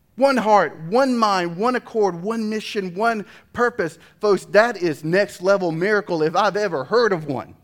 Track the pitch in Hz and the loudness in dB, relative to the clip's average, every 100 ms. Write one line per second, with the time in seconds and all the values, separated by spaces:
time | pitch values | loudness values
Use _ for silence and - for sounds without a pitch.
0 | _ - 277 254 202 208 156 - 160 226 | _ 0 2 2 4 4 2 -4 -2 2
1 | 269 240 220 190 175 170 233 247 - 226 | 2 2 0 0 -2 -2 -2 -2 -4 -2
2 | 196 175 190 226 214 214 - 214 185 175 | 0 -2 -6 -6 -4 -6 -6 -6 -6 -2
3 | 226 226 190 - _ - 240 240 165 - | -2 -2 -8 -18 _ -2 -2 -2 -6 -8
4 | - _ 208 190 156 190 240 196 170 143 | -20 _ 0 0 2 4 4 2 -4 -4
5 | 156 185 196 - 180 196 180 160 190 208 | -2 0 0 -2 0 2 0 -2 0 0
6 | - 170 156 175 208 190 208 156 131 220 | 0 -2 0 0 0 0 -2 -4 0 2
7 | 226 180 151 123 87 - | 2 0 -4 -8 -8 -18